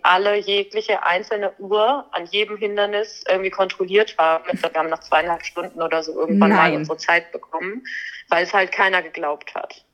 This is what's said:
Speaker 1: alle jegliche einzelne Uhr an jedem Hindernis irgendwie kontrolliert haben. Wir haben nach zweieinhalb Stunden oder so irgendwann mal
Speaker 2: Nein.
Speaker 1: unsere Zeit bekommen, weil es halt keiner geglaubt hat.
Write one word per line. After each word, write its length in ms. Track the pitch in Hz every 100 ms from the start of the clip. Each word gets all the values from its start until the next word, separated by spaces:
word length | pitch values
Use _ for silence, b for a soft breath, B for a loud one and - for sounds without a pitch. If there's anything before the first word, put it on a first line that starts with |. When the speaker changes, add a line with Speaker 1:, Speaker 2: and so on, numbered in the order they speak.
Speaker 1:
alle 320 | - 185 202 208
jegliche 680 | 196 202 202 214 214 202
einzelne 500 | - 180 214 214 196 -
Uhr 460 | 196 214 220 285 -
an 140 | 180 170
jedem 320 | 202 208 208
Hindernis 680 | 208 202 202 208 214 - -
irgendwie 240 | 190 190
kontrolliert 640 | - 190 - 180 202 214 -
haben. 280 | 160 160 180
Wir 260 | 180 160
haben 160 | 160 160
nach 100 | 160
zweieinhalb 460 | - 156 170 165 -
Stunden 360 | 175 175 165
oder 220 | 165 160
so 160 | 156 -
irgendwann 300 | - 202 202
mal 200 | 196 170
Speaker 2:
Nein. 60 | 151
Speaker 1:
unsere 200 | 156 156
Zeit 340 | - 170 -
bekommen, 540 | - - 180 185 233 B B B B -
weil 140 | 170
es 100 | 180
halt 180 | 202 185
keiner 300 | - 190 185
geglaubt 520 | 160 165 151 147 - -
hat. 300 | - - _